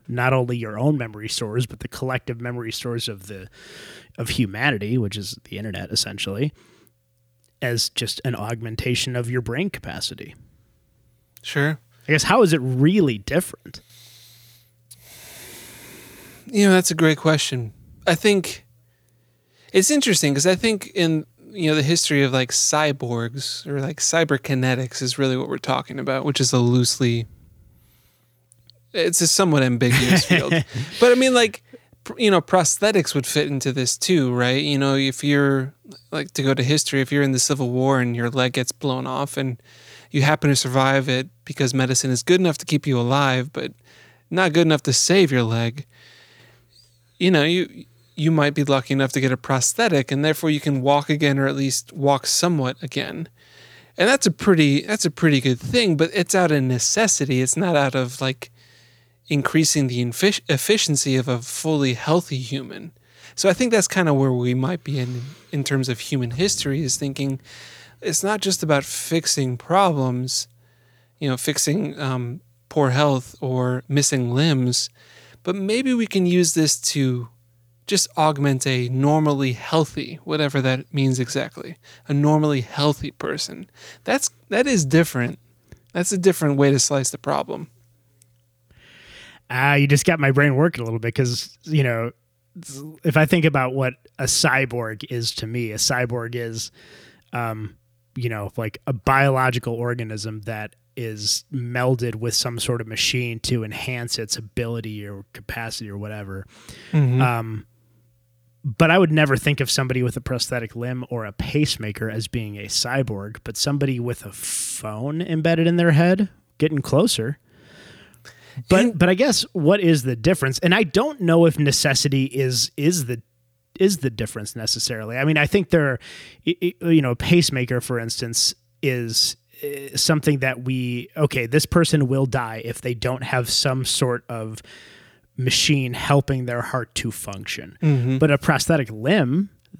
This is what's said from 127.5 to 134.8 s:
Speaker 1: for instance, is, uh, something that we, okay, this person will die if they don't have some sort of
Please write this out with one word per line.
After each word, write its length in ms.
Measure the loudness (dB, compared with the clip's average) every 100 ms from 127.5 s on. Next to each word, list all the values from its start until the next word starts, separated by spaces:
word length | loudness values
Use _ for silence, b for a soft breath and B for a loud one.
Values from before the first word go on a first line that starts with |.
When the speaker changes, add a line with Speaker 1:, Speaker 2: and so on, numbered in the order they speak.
| 0 -2 -4
Speaker 1:
for 180 | -2 -4
instance, 520 | -4 -6 -4 -2 -2 -2 _ _
is, 560 | -2 -2 -2 -2 -2 -4 _ -12
uh, 320 | -10 -10 -8 -2
something 440 | 2 2 2 0
that 240 | 0 -4 -4
we, 420 | -4 -4 -6 -8 0
okay, 300 | 0 0 -2
this 200 | 0 2
person 420 | 2 4 2 2
will 160 | 2 0
die 360 | -2 -4 -8 -10
if 160 | -8
they 120 | -6
don't 300 | -4 -4 -4
have 260 | -2 -2 0
some 360 | 0 0 0 -2
sort 400 | 0 0 -2 -6
of 340 | -10 -10 -12 B B